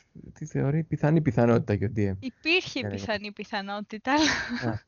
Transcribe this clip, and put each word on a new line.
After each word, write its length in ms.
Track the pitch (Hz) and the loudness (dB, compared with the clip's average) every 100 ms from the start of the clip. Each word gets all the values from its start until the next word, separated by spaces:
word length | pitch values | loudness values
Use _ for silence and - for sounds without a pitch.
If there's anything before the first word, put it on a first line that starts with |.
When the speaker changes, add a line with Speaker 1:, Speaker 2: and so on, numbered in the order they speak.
| _ - - | _ -20 -20
Speaker 1:
τη 120 | - 156 | -16 -6
θεωρεί 380 | 143 135 156 | -2 0 0
πιθανή 380 | 160 151 147 160 | -2 0 4 4
πιθανότητα 540 | 151 120 120 117 - 101 | 4 4 6 4 4 0
και 100 | 98 | 0
ο 60 | 107 | 0
D 40 | |
M. 160 | 101 95 | -2 -2
Speaker 2:
Υπήρχε 640 | 247 - 311 359 - 285 | -8 -6 0 0 0 -6
Speaker 1:
Ναι, 60 | 208 | -6
ναι. 60 | |
Speaker 2:
πιθανή 380 | 196 196 208 208 | -6 -4 -6 -6
πιθανότητα, 840 | 202 208 208 196 208 208 220 - | -12 -8 -8 -6 -8 -10 -8 0
αλλά 100 | 294 302 - - 240 117 | 2 2 0 -4 -4 -4
Speaker 1:
Ναι, 160 | - | -4